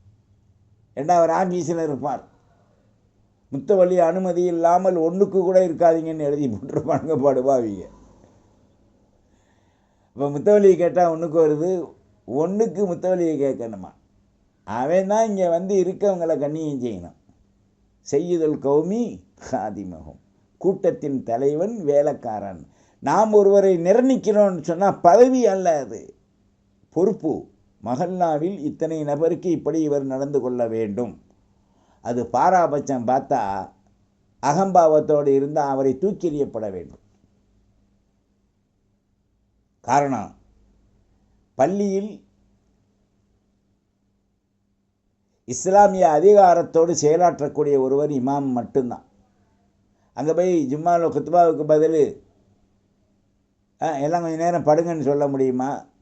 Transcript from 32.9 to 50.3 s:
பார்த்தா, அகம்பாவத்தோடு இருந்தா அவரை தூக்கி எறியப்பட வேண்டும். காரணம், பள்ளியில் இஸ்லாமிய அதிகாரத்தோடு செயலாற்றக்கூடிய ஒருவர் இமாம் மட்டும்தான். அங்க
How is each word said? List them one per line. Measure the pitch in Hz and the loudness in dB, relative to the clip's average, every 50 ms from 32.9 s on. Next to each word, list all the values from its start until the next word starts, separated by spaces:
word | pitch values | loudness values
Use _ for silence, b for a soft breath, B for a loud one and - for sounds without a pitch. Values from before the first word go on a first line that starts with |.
| 135 123 113 | -6 -4 -2
பார்த்தா, | 123 127 139 135 - 143 123 104 98 98 98 92 - _ _ _ _ _ _ _ _ _ _ _ _ _ _ | -2 -2 -2 0 -2 -2 -2 -2 -4 -6 -8 -10 -12 _ _ _ _ _ _ _ _ _ _ _ _ _ _
அகம்பாவத்தோடு | - 139 151 185 196 196 185 180 165 156 156 151 151 151 151 147 147 | -2 -2 0 0 0 2 4 4 4 6 4 4 2 2 0 2 2
இருந்தா | 143 139 139 139 147 151 151 143 139 | 2 2 2 0 -2 -2 -4 -2 -2
அவரை | 135 135 135 135 127 135 | -2 0 0 -2 -2 0
தூக்கி | 180 208 202 - 180 | -2 -4 -4 -4 -6
எறியப்பட | 165 147 147 135 - - 110 107 101 | -6 -4 -4 -6 -6 -6 -8 -8 -8
வேண்டும். | 95 90 80 69 - _ _ _ _ _ _ _ _ _ _ _ _ _ _ _ _ _ _ _ _ _ _ _ _ _ _ _ _ _ _ _ _ _ _ _ _ _ _ _ _ _ _ _ _ _ _ _ _ _ _ _ _ _ _ _ _ _ | -10 -12 -14 -16 -20 _ _ _ _ _ _ _ _ _ _ _ _ _ _ _ _ _ _ _ _ _ _ _ _ _ _ _ _ _ _ _ _ _ _ _ _ _ _ _ _ _ _ _ _ _ _ _ _ _ _ _ _ _ _ _ _ _
காரணம், | _ 117 127 147 143 139 131 110 92 78 - _ _ _ _ _ _ _ _ _ _ _ _ _ _ _ _ _ _ _ _ _ _ _ _ - | _ 0 0 0 0 0 -4 -6 -8 -10 -16 _ _ _ _ _ _ _ _ _ _ _ _ _ _ _ _ _ _ _ _ _ _ _ _ -2
பள்ளியில் | 135 165 190 202 208 196 190 196 208 214 165 - _ _ _ _ _ _ _ _ _ _ _ _ _ _ _ _ _ _ _ _ _ _ _ _ _ _ _ _ _ _ _ _ _ _ _ _ _ _ _ _ _ _ _ _ _ _ _ _ _ _ _ _ _ _ _ _ _ _ _ _ _ _ _ _ _ | -2 0 0 -2 -2 -2 -2 -4 -6 -8 -12 -18 _ _ _ _ _ _ _ _ _ _ _ _ _ _ _ _ _ _ _ _ _ _ _ _ _ _ _ _ _ _ _ _ _ _ _ _ _ _ _ _ _ _ _ _ _ _ _ _ _ _ _ _ _ _ _ _ _ _ _ _ _ _ _ _ _
இஸ்லாமிய | - 127 - - 190 190 202 208 196 190 185 180 160 | -12 -12 -6 -2 4 6 6 6 6 6 4 2 4
அதிகாரத்தோடு | 151 151 170 202 208 202 196 180 170 170 165 160 - 165 165 175 165 - | 4 6 6 8 8 8 8 8 6 4 2 2 2 2 2 2 2 0
செயலாற்றக்கூடிய | 147 147 160 170 180 170 147 - 156 143 - 143 147 143 143 135 | 2 2 4 4 4 2 2 0 -6 -4 -2 -2 0 2 2 2
ஒருவர் | 131 131 135 143 151 147 | 2 2 2 0 0 0
இமாம் | 147 127 120 135 139 143 139 135 | -2 -2 -2 -2 -2 -2 -2 -2
மட்டும்தான். | 123 120 110 95 - 139 123 120 104 - - _ _ _ _ _ _ _ _ _ _ _ _ _ _ _ _ _ _ _ _ _ _ | -4 -4 -6 -2 -2 -2 -2 -2 -8 -14 -16 _ _ _ _ _ _ _ _ _ _ _ _ _ _ _ _ _ _ _ _ _ _
அங்க | - 139 160 | -4 -4 0